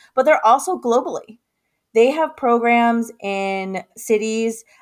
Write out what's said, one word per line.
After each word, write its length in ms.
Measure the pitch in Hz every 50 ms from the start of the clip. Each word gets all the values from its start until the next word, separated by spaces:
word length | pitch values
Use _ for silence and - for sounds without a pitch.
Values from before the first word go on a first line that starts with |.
| _ _ -
but 100 | - 262
they're 220 | 285 311 - -
also 320 | 220 240 277 - 359 370 247
globally. 600 | - 240 233 247 262 339 226 143 - - 220 _ _ _ _ _ _ _ _ _ _ _ -
They 180 | 220 233 262 294
have 240 | 320 320 302 311
programs 720 | - - 247 233 240 233 233 233 240 233 233 233 233 233 226 - -
in 600 | - 196 196 196 196 196 190 190 190 190 190 185 - _ -
cities 680 | - - - 226 208 214 220 220 226 226 226 226 - - _ _ _